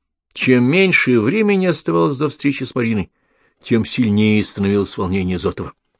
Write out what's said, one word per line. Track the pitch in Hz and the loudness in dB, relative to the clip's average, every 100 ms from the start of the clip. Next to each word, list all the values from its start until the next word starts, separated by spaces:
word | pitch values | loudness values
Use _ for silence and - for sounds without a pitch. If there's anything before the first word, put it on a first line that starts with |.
| _ _ _ | _ _ _
Чем | - 123 123 | -4 2 4
меньше | 123 180 190 - 127 120 | 4 4 2 2 2 2
времени | 107 214 208 190 185 | 2 2 0 2 0
оставалось | 160 - 165 165 131 | -2 -2 0 0 0
до | 151 | -4
встречи | - 143 139 | -2 -4 -4
с | 131 | -6
Мариной, | 131 113 107 87 _ _ _ _ _ | -4 -2 -2 -4 _ _ _ _ _
тем | - 113 | -2 -2
сильнее | 101 - 113 104 107 107 | 0 -2 0 2 4 2
становилось | - - 98 101 95 - | -2 -2 0 0 -2 -4
волнение | 95 98 92 90 | -4 -2 -2 -4
Зотова. | 90 - 85 - _ | -4 -6 -10 -16 _